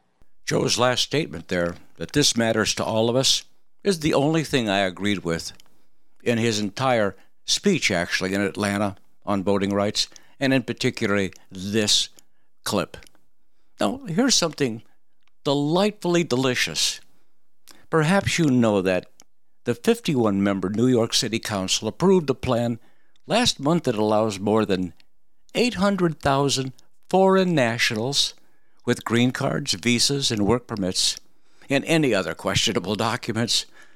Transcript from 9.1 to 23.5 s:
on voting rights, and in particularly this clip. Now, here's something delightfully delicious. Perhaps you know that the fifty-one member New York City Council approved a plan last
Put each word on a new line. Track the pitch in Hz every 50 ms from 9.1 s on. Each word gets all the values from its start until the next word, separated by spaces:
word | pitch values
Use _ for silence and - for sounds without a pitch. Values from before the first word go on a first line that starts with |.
| - - -
on | - 101 98 92
voting | 95 101 101 95 98 101
rights, | 101 101 104 107 - - - - - - - - -
and | 135 131 135
in | 135 117
particularly | - 117 - - 127 117 - 117 101 101 101 98 90 - - - - -
this | 92 90 101 101 113 107 104 - - - - - - - - - - - - - - -
clip. | - - 98 82 - - - - - - - - - - - - - - - - - - -
Now, | - 202 220 269 277
here's | 214 156 175 254 277 -
something | - - 165 156 - 143 123 110 113 - - - - - - - - - - - - -
delightfully | 147 139 143 143 147 160 175 196 214 208 - - 175 175 170 170
delicious. | 135 123 123 135 131 123 - - - 80 - - - - - - - - - - - - - - - - - - - - - - -
Perhaps | - 165 151 151 190 196 196 - - -
you | 165
know | 147 127 127 117 113 104 101
that | 90 95 92 90 - - - - - - - - - - - - -
the | - 120
fifty-one | - - - 233 233 - - 156 127 117 107 98 98 98
member | 101 101 98 92 92
New | 107 107 117
York | 131 127 117 113 113 -
City | - - 117 104 113
Council | - - 110 98 92 92 - - -
approved | 110 - - 165 185 196 185 160 135
a | 131
plan | - - 127 127 117 117 117 120 113 - - - - - - - - -
last | - 151 220 247 220